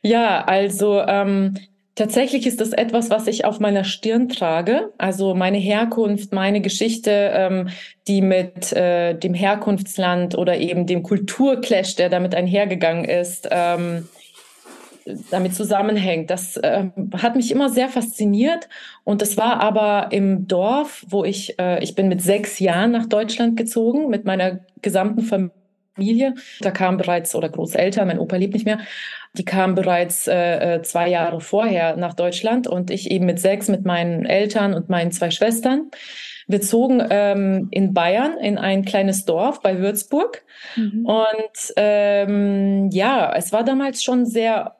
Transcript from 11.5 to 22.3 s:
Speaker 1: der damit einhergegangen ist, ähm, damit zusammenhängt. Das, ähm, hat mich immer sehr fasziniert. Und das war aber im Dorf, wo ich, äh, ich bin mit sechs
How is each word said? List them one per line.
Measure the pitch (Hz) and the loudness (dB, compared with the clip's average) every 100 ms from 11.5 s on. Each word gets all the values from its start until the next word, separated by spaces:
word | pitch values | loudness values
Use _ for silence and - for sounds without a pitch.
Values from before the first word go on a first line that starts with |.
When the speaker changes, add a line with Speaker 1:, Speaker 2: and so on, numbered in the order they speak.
| 254 233 202 190 - | 2 2 0 0 0
Speaker 1:
der | 180 | 0
damit | 180 180 180 | 2 0 0
einhergegangen | 180 202 202 180 165 170 - | 0 0 0 0 0 0 -2
ist, | 175 175 180 - | -2 -2 -8 -4
ähm, | 175 175 175 175 170 165 - - - - - - - - - - - - | 0 0 0 -2 -6 -10 -20 -20 -20 -20 -20 -20 -20 -20 -20 -14 -14 -4
damit | 185 185 180 | -2 -2 -4
zusammenhängt. | 196 202 208 214 190 165 160 | 0 0 2 0 0 -2 -2
Das, | 180 - - | -6 -4 -2
ähm, | 123 127 185 190 190 180 | 0 0 -2 -4 -6 0
hat | 233 247 | 0 2
mich | 233 | 0
immer | 262 277 | 2 2
sehr | 233 262 | 2 0
fasziniert. | 254 233 - 208 202 269 339 - - - - | -2 -4 0 2 4 2 0 -6 -20 -20 -10
Und | - 208 | -2 0
das | 208 208 | 0 2
war | 226 240 | 2 2
aber | 208 214 208 202 196 | 2 4 2 2 0
im | 196 196 190 185 | 0 2 2 0
Dorf, | 180 196 269 285 - 185 | 0 2 0 -2 -8 -4
wo | 202 | -2
ich, | 196 196 - - | 0 -4 -8 -4
äh, | 180 180 | 0 0
ich | - - | -2 0
bin | 196 | 2
mit | 180 | 2
sechs | 180 | 2